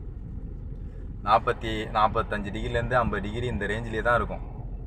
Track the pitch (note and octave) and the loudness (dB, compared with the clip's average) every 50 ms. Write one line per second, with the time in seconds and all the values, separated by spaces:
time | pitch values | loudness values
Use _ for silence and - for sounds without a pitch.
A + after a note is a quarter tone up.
0 | - - - - - - - - - - - - - - - - - - - - | -8 -10 -10 -10 -10 -8 -8 -8 -8 -8 -8 -8 -8 -8 -8 -8 -8 -10 -10 -10
1 | - - - - - G2+ G#2+ A#2 - B2 A2+ - - A2+ A2 G#2+ A2 G#2+ G#2+ A2 | -10 -8 -8 -2 4 6 6 6 6 4 0 0 0 -2 -2 -2 -2 0 2 4
2 | G#2+ G#2+ G2 A2+ G#2 - G#2+ G#2 G2 G2+ G2 A2 A2+ A#2+ A#2+ A#2 A#2 A#2 B2+ B2 | 4 4 4 2 0 2 0 -2 -2 -2 -4 -2 -2 0 0 0 2 4 4 4
3 | A#2 G#2+ G#2 G2+ G2 G#2 G#2+ A#2+ B2 B2 A2+ G2+ G2+ G2 G#2 A2+ A#2 A2+ A2+ A2 | 4 4 2 0 0 -2 -2 0 0 0 0 0 0 0 0 -2 -2 -2 -2 0
4 | G#2 A#2+ A#2+ A2+ G#2 F2+ F#2 - - - - - - - - - - | 2 4 4 4 2 0 -4 -6 -6 -8 -8 -8 -8 -8 -8 -6 -4